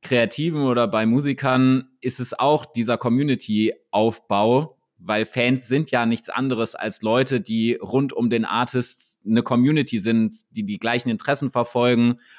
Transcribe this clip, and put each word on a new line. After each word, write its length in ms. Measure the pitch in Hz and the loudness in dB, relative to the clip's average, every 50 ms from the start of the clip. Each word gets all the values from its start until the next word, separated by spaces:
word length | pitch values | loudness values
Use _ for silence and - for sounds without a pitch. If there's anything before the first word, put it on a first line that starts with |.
Kreativen 640 | - - 131 120 117 98 - - 151 170 160 151 139 | -6 0 2 2 2 2 0 -4 -4 -2 -2 0 0
oder 220 | 131 120 123 120 | 2 2 2 2
bei 200 | 107 107 110 110 | 0 0 0 2
Musikern 840 | 113 117 139 143 143 131 - 143 135 127 127 131 131 131 131 127 _ _ _ - | 2 2 2 2 0 -2 -2 0 0 2 4 4 4 2 2 -2 _ _ _ -8
ist 180 | 123 - - | -6 -6 -6
es 180 | 123 - - - | -8 -8 -4 0
auch 280 | 131 143 151 151 147 | 2 2 2 2 0
dieser 320 | - - 120 113 113 117 110 | -4 -6 -4 -2 -2 -2 -2
Community-Aufbau, 1800 | - 120 117 131 147 147 151 - - - 107 107 107 110 - - _ _ - 104 110 113 110 - _ - 104 101 107 113 120 135 156 156 - _ _ _ _ _ | 0 0 2 2 2 0 0 -2 -2 -2 0 2 2 0 0 -4 _ _ 0 2 2 2 0 -2 _ -2 0 2 4 4 4 2 0 -2 -8 _ _ _ _ _
weil 260 | 90 90 107 107 110 | -6 -4 -2 -2 -2
Fans 420 | - - 127 120 123 135 127 - | -2 -2 0 2 2 2 0 0
sind 240 | - 127 147 156 - | -2 -2 -2 0 0
ja 140 | - 120 117 | 0 0 0
nichts 240 | 113 117 117 - - | 0 -2 -2 -4 -6
anderes 460 | - 117 131 135 127 110 113 110 - | -6 -4 -2 -2 -2 -2 -2 -4 -6
als 260 | - - 110 101 - | -8 -8 -8 -8 -4
Leute, 400 | - 107 113 127 135 131 135 117 | -2 0 2 2 2 2 0 -4
die 380 | 101 - 110 113 110 117 117 - | -4 -2 -2 0 0 0 0 -2
rund 320 | - - - 135 143 127 - | -4 -2 0 0 0 0 -2
um 160 | 117 120 113 | -2 0 0
den 160 | 120 117 110 | 0 0 -2
Artist 760 | - 101 117 123 - - 127 120 - - - - - - _ - | 0 -2 -2 -2 -2 -2 -4 -4 -4 -8 -16 -18 -20 -20 _ -4
eine 160 | 101 113 120 120 | 0 0 0 2
Community 560 | - 127 120 123 139 156 151 127 - 120 107 | 2 2 2 4 4 4 2 0 0 -2 -4
sind, 380 | 92 113 113 113 110 107 110 - - _ | -2 0 2 2 2 0 -2 -8 -20 _
die 160 | - 110 104 | -8 -8 -6
die 120 | 101 104 92 | -6 -6 -4
gleichen 300 | - 117 120 123 - 127 | -2 -2 -2 -2 -2 -2
Interessen 400 | 110 104 - - 143 - 143 127 | -4 -4 -2 -4 -4 -2 -2 -4
verfolgen 680 | - 123 117 - - 120 120 123 123 117 120 120 120 - _ - - | -2 -2 -2 -2 0 0 2 4 4 4 4 2 2 0 _ -20 -20